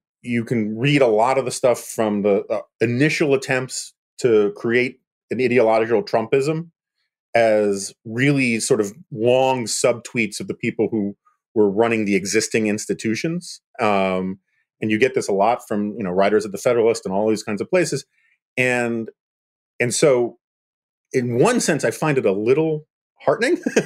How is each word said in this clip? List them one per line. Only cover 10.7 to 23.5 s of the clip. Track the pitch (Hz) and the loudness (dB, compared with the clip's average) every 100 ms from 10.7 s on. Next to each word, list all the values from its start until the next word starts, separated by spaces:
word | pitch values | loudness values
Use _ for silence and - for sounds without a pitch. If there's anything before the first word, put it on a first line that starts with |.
| - 104 | -2 -2
who | 110 101 101 _ _ _ | -2 -4 -8 _ _ _
were | 117 104 | 0 2
running | 98 113 113 | 2 0 0
the | 104 | 0
existing | 98 95 107 - 117 107 | -2 0 -2 0 -2 0
institutions. | 107 - 98 113 110 165 175 - - _ - | -2 -4 -4 -4 -4 -4 -6 -10 -18 _ -2
Um, | 110 98 95 92 92 95 _ _ _ _ | 0 2 0 -2 -4 -10 _ _ _ _
and | 110 | -4
you | 107 | 0
get | 127 | 0
this | - 107 | 0 -2
a | |
lot | 98 107 123 - | 0 0 0 -4
from, | 104 104 104 | -4 -4 -6
you | |
know, | 95 | -4
writers | 90 98 107 | 0 2 2
at | 101 | 0
The | 98 | -2
Federalist | - 80 110 113 | 0 2 2 0
and | 95 | -4
all | 95 110 | -2 0
these | 104 | -2
kinds | - 104 | -4 -8
of | 107 | -2
places. | 185 165 139 - _ _ _ _ | 0 0 -4 -10 _ _ _ _
And, | - 127 123 117 117 113 - _ _ _ _ _ - | -2 0 0 -2 -4 -8 -16 _ _ _ _ _ -4
and | 123 | -4
so | - 156 123 117 - _ _ _ _ _ _ _ | 2 4 4 0 -6 _ _ _ _ _ _ _
in | 135 123 117 | -4 0 2
one | 185 240 | 2 2
sense, | - 147 | 0 0
I | 117 | -2
find | - 156 135 | -2 -2 0
it | |
a | 107 | 0
little | 95 110 139 160 151 - _ _ _ | 0 2 2 0 -4 -8 _ _ _
heartening | - - 247 | -2 0 0